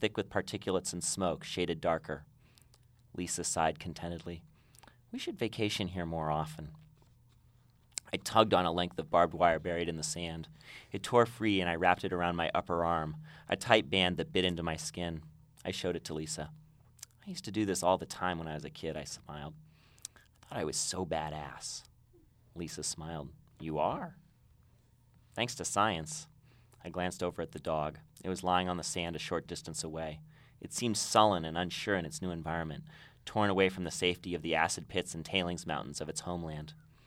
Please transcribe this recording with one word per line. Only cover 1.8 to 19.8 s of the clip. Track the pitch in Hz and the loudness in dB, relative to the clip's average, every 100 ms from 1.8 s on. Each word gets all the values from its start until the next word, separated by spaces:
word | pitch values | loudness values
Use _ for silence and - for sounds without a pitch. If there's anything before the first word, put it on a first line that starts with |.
darker. | 87 80 - 73 - - - - - - - _ - | 2 0 0 -8 -8 -20 -20 -20 -20 -20 -20 _ -14
Lisa | - 90 - | -8 -4 -4
sighed | 85 - 80 78 | -2 2 2 2
contentedly. | - 78 85 85 - 85 - - - - - - - | -6 -8 -8 -8 -8 -12 -14 -20 -20 -20 -20 -20 -14
"We | 247 | -10
should | - 233 | -8 -4
vacation | 113 113 104 - 95 | -4 0 0 0 -2
here | 92 | -2
more | 85 82 78 | -2 0 0
often." | 78 78 - 78 - - - - _ _ _ _ _ _ _ _ - - | 0 0 -6 -12 -14 -20 -20 -20 _ _ _ _ _ _ _ _ -14 -8
I | 95 | -8
tugged | - 113 110 | 2 6 8
on | 95 90 | 6 4
a | |
length | 85 90 - | 2 0 -2
of | 78 | 2
barbed | 87 85 | 6 6
wire | 80 87 80 | 6 6 6
buried | 87 85 85 | 0 -2 -2
in | 82 | -2
the | |
sand. | 78 85 85 82 80 - - - - | -4 -4 -6 -6 -10 -14 -18 -20 -8
It | 101 | -8
tore | - 120 117 | 4 6 6
free, | - 110 98 | 4 4 4
and | 90 | 4
I | |
wrapped | 82 90 90 | 4 6 6
it | 95 | 4
around | 90 87 87 | 0 2 2
my | 82 | 2
upper | 82 90 85 | 0 2 2
arm, | 85 85 80 78 - - - | 4 2 0 -6 -12 -12 -4
a | 101 | -2
tight | - 113 - | 6 6 6
band | 95 90 82 | 4 4 2
that | 80 | 0
bit | 95 | 2
into | 90 85 | 2 2
my | 82 80 | -2 -4
skin. | - - 87 80 - - - - | -6 -6 -4 -6 -10 -20 -20 -12
I | 90 | -8
showed | 95 92 87 | -4 -2 -2
it | |
to | - | -4
Lisa. | 78 78 - 76 - - - - - - _ - | -6 -6 -6 -8 -12 -20 -20 -20 -20 -20 _ -12
"I | |
used | 180 - | -12 -6
to | |
do | 104 | 0
this | 104 90 | 2 2
all | 87 92 | 4 4
the | - | 2
time | - 92 85 | -4 -2 -2
when | 80 | -4
I | |
was | 78 | -6
a | 71 | -8
kid," | 76 80 71 | -8 -6 -6
I | |
smiled. | - - - 78 143 156 - - | -8 -12 -12 -10 -10 -14 -20 -20